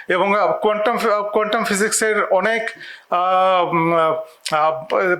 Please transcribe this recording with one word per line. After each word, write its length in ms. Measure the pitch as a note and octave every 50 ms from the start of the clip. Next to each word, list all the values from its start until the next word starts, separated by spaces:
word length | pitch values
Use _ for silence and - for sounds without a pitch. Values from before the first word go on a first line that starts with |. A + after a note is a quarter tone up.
| - -
এবং, 260 | - F3 F#3 G3 G3
আহ, 180 | G#3 F#3+ E3
কোয়ান্টাম 460 | - - - G#3+ G#3+ G#3+ G#3 A#3 A#3 G3
ফি-, 120 | G3 A#3
আহ, 120 | G#3 G#3
কোয়ান্টাম 420 | G3+ - - A3 G#3+ G#3 A3+ A3+ G#3
ফিজিক্সের 600 | - G#3 F#3+ G#3+ G#3+ G#3+ - A3+ A3 G#3+ G#3 -
অনেক, 460 | - G3 F#3 F#3 A3 A3+ A3+ A3+ - - - - - - - - _
আহ, 580 | F#3 F3 F3+ F#3 F#3 F#3 F#3 F#3+ F#3 F3+ F3 D3+
উম, 220 | E3 E3+ E3 E3 E3+
আহ, 600 | E3 D#3+ D#3+ D#3+ D#3+ - - - _ _ - D#3+
আহ, 300 | D3+ D3+ D#3 D#3+ D#3+ D#3+ - - - G3 F3+ F3+